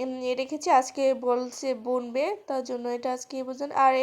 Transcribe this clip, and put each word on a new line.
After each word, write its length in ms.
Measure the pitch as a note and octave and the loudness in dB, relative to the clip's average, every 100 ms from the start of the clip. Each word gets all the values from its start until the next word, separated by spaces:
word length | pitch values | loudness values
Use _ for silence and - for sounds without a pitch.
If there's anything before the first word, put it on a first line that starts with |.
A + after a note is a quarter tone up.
এমনি 260 | C4 B3+ B3+ B3+ | -6 -4 -2 -2
রেখেছি। 280 | C4 D4+ E4+ C4+ | -2 -2 4 4
আজকে 240 | C4 - C4+ B3 B3 | 4 0 2 2 2
বলছে 400 | B3 B3+ - C4+ B3 A#3 | 0 0 -6 -4 -4 -2
বুনবে, 380 | B3+ A#3+ B3 D#4 G#4 - | -2 -2 -2 -2 -2 -4
তার 140 | C4+ B3+ | -6 -4
জন্য 160 | B3 A#3+ A#3+ | -6 -4 -4
এটা 120 | B3+ B3+ | -4 -4
আজকে 200 | - C4+ B3+ | -6 -8 -6
বুঝেন। 220 | C4 C#4+ C#4+ | -6 -4 4
আর 80 | C4+ C4 | 6 6